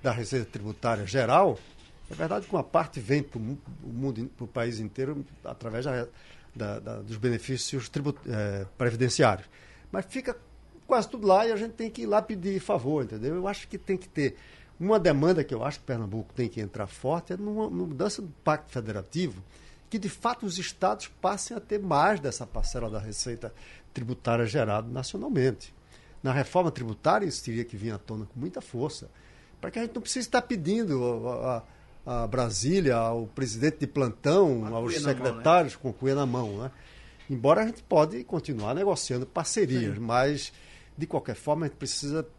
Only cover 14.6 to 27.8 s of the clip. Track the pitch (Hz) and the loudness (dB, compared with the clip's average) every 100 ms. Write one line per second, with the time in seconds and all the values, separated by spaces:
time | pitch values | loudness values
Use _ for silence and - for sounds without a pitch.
14.6 | - - 180 220 180 143 156 180 139 117 | -20 -6 4 6 6 6 6 4 2 -2
15.6 | 123 - - 120 107 110 104 - 117 - | -4 -6 -6 -4 -4 -6 -8 -2 -2 -2
16.6 | 104 - 98 - 127 165 - 180 208 214 | -8 -6 -8 -4 -2 -2 -4 -6 -4 -2
17.6 | 214 175 180 135 208 - 190 - - 151 | -2 -2 -4 -2 -2 -2 -10 -4 0 0
18.6 | - 127 107 104 92 160 180 92 95 - | -2 -6 -4 -6 -4 -2 -2 -4 -16 -20
19.6 | - - - 226 196 - 233 240 208 175 | -20 -20 -8 -4 -4 -2 -2 -2 -4 -4
20.6 | 175 - 190 214 - - 185 202 - 233 | -8 0 0 0 -6 -2 -2 -2 -6 -8
21.6 | - 208 190 143 170 202 139 - 117 - | -4 -4 2 4 6 4 -2 -6 -6 -2
22.6 | - 127 113 104 104 101 - 117 113 - | 0 0 -4 -4 -6 -6 -6 -6 -10 -12
23.6 | - - - - 117 127 - 117 117 143 | -20 -20 -14 -10 -6 -4 0 2 2 2
24.6 | 110 104 117 127 131 185 262 202 131 117 | 2 0 -2 -6 -6 -6 -2 2 2 0
25.6 | - - - - - - 135 135 135 180 | -10 -20 -20 -20 -20 -6 -2 0 2 2
26.6 | 175 - 117 107 151 208 196 - - 113 | 2 0 -6 -2 2 4 2 -4 -6 -4
27.6 | 117 104 | -4 -6